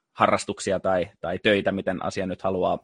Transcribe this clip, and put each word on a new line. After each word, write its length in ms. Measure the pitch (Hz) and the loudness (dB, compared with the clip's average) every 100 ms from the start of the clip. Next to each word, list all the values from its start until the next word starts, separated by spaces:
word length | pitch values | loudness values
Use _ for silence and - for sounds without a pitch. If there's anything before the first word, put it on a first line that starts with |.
| _ | _
harrastuksia 680 | - 101 98 - 101 - 92 | 2 4 4 -2 -6 -2 -2
tai, 300 | 95 92 87 - | 0 0 -2 -6
tai 180 | 80 92 | -6 0
töitä, 320 | 107 101 98 | 2 4 2
miten 340 | 95 95 92 - | -2 -4 -4 -4
asia 200 | 101 95 | -4 -6
nyt 160 | 90 | -4
haluaa. 380 | 95 95 90 85 | -2 0 0 -2